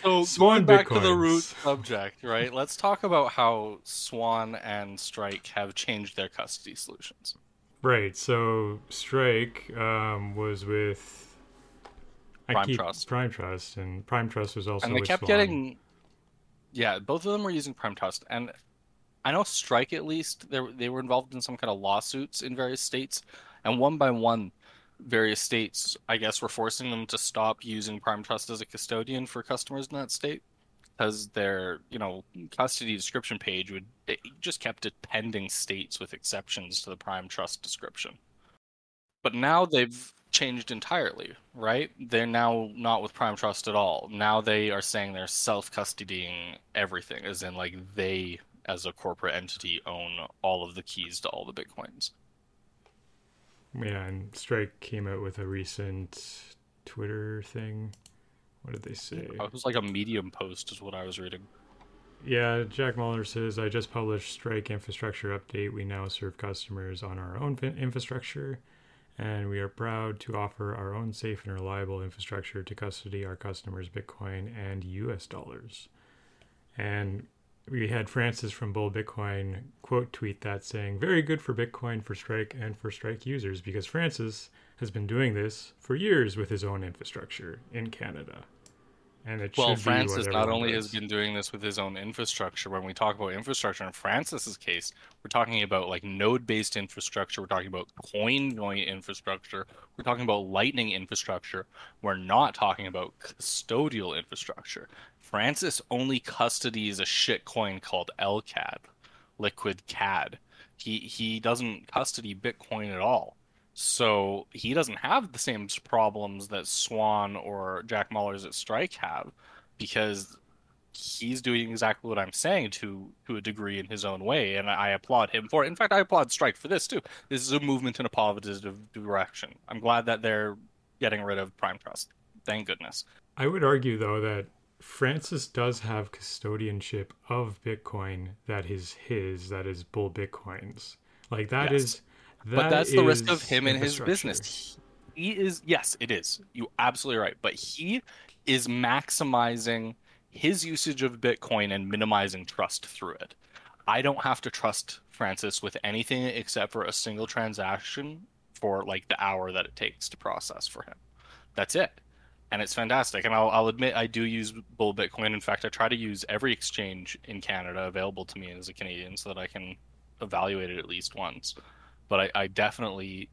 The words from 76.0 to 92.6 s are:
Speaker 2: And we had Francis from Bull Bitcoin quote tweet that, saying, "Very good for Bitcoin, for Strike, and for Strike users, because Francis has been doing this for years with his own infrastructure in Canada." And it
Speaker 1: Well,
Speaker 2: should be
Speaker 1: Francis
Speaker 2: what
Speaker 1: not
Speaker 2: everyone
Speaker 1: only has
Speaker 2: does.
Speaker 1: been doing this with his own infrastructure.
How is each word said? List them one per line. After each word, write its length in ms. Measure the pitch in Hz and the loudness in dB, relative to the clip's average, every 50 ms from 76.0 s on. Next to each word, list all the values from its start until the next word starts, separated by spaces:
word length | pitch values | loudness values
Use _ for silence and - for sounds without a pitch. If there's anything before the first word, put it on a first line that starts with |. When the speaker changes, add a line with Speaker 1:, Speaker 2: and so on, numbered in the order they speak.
| _ _ _ _ _ _ _ _ _ _ _ _ _ _ - | _ _ _ _ _ _ _ _ _ _ _ _ _ _ -6
Speaker 2:
And 500 | 110 104 104 101 104 101 95 98 104 - - _ _ _ _ _ _ _ - | -4 -2 -2 0 -2 -2 -2 -4 -6 -8 -12 _ _ _ _ _ _ _ -6
we 200 | 131 120 110 104 | -2 -2 0 0
had 220 | 120 113 107 - | 0 0 -2 0
Francis 400 | - 131 117 120 117 - 117 104 | 0 2 2 2 0 -2 -6 -6
from 220 | - - 117 104 | -6 -4 -4 -2
Bull 180 | 98 107 104 101 | 0 0 0 0
Bitcoin 720 | 98 107 104 - - 110 104 101 98 98 98 95 95 101 127 - - _ | 0 -2 -4 -6 -6 -6 -4 -2 -2 -4 -4 -4 -6 -8 -10 -14 -18 _
quote 320 | - - 127 123 123 - | -4 0 0 0 0 -2
tweet 280 | - - 113 101 95 - | -4 -6 -6 -6 -6 -4
that, 220 | - 104 101 95 - | -6 -6 -6 -6 -6
saying, 340 | - - 107 101 101 101 95 | -6 -6 -4 -4 -4 -2 0
"Very 240 | 147 185 185 165 | 2 4 4 4
good 180 | 151 156 156 151 | 4 4 0 0
for 140 | - - 113 | 0 -2 0
Bitcoin, 480 | 117 117 - - - 123 120 113 110 | 0 0 -2 -2 -6 -6 -4 -4 -4
for 120 | 101 - 101 | -6 -6 -10
Strike, 400 | - - - 110 110 107 - - 127 | -8 -6 -4 -2 -2 -2 -4 -6 -8
and 180 | 110 110 104 | -6 -8 -6
for 140 | - - 110 | -6 -8 -8
Strike 340 | - - - 110 113 110 - | -8 -6 -6 -6 -6 -6 -6
users, 360 | 127 139 131 104 95 95 90 | -6 -4 -4 -4 -4 -6 -6
because 260 | - 101 92 104 92 | -8 -6 -6 -6 -6
Francis 640 | - - 165 170 160 - - 113 110 104 - - - _ - - _ _ | -4 -2 0 0 0 0 -2 -4 -6 -6 -8 -14 -18 _ -20 -20 _ _
has 140 | - 123 101 | -8 -8 -6
been 160 | 98 110 104 | -4 -4 -2
doing 280 | 101 113 127 135 120 104 | 0 2 2 2 2 2
this 380 | 104 104 110 - - - - - _ | 0 -2 -2 -4 -8 -14 -18 -20 _
for 160 | - - 151 | -4 -2 -2
years 420 | 160 196 214 185 143 117 101 95 | 2 4 4 6 6 4 4 0
with 140 | 107 101 - | -2 -2 -2
his 140 | 107 92 101 | -2 -2 -2
own 200 | 98 98 95 95 | -2 -4 -4 -6
infrastructure 760 | 90 90 - - - - - - - - - 98 82 - 120 - - | -8 -10 -12 -12 -12 -12 -12 -12 -12 -12 -12 -12 -12 -12 -14 -14 -10
in 180 | 120 117 113 113 | -8 -8 -8 -8
Canada." 540 | 113 - - - - 73 71 - - - - - _ _ - - _ _ _ - _ _ _ _ _ _ - | -8 -10 -10 -10 -10 -10 -12 -14 -16 -18 -18 -20 _ _ -20 -20 _ _ _ -20 _ _ _ _ _ _ -8
And 160 | 113 110 107 | -6 -6 -4
it 120 | 101 101 - | -4 -2 2
Speaker 1:
Well, 140 | 135 123 117 | 4 6 6
Speaker 2:
should 80 | 110 | 4
be 60 | 110 | 4
Speaker 1:
Francis 440 | 104 123 123 127 127 101 95 95 98 | 4 4 6 6 4 4 2 2 2
Speaker 2:
what 60 | 98 | 2
Speaker 1:
not 100 | 104 107 110 | 4 4 4
Speaker 2:
everyone 180 | 113 113 117 | 4 4 2
Speaker 1:
only 100 | 117 113 | 2 2
has 140 | 113 110 107 | 2 0 0
Speaker 2:
does. 120 | 104 107 107 | -2 -4 -6
Speaker 1:
been 80 | 104 | -4
doing 280 | 101 107 104 104 104 104 | -2 0 0 0 0 0
this 180 | 104 98 - | -2 -4 -6
with 80 | - 101 | -6 -6
his 180 | 104 104 98 107 | -4 -4 -2 -2
own 200 | 98 95 95 95 | -4 -4 -6 -8
infrastructure. 720 | 98 110 113 - 117 - - - 95 90 - - | -8 -8 -6 -4 -4 -4 -2 -2 -4 -4 -4 -6